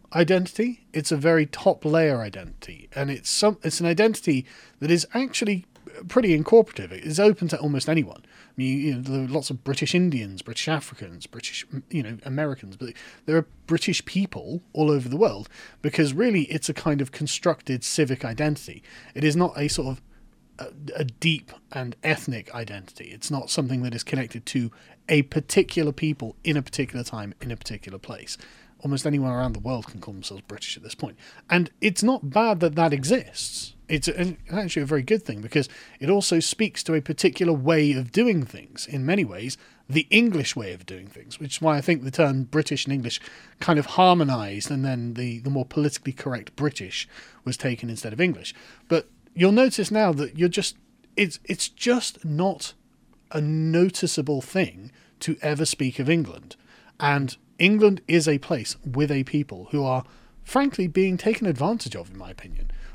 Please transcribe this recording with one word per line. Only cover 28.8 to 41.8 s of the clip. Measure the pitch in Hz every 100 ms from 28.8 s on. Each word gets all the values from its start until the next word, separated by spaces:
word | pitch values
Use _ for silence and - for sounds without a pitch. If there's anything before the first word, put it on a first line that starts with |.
Almost | 143 139 151
anyone | 147 131
around | 123 127
the | 107
world | 107 127 104
can | 104
call | 98
themselves | 98 90 101 -
British | 107 - -
at |
this | - -
point. | - - - - -
And | 175 170 -
it's | 214 175
not | 214 262 143
bad | 165 226 190
that | 170 151
that | 165
exists. | 143 135 254 - - - - - - -
It's | 151 151
a, | 165 180 165 -
actually | 180 190 160
a | 139
very | 151
good | 131 220
thing | - 104
because | 113 151 127 - - -
it | 135
also | 202 185 170
speaks | 160 - 220 -
to | -
a | 160
particular | 139 151 185 - 170
way | 151 131 160 147
of | 135 123
doing | - 240 180 127
things, | - 71 - -
in | 143 131
many | 202 143
ways, | 90 117 - - _ -
the | 143 156
English | 208 233 180 127 -
way | 101
of | 87 92
doing | 92 98
things, | - - -
which | 143 -
is |
why | 160
I | 147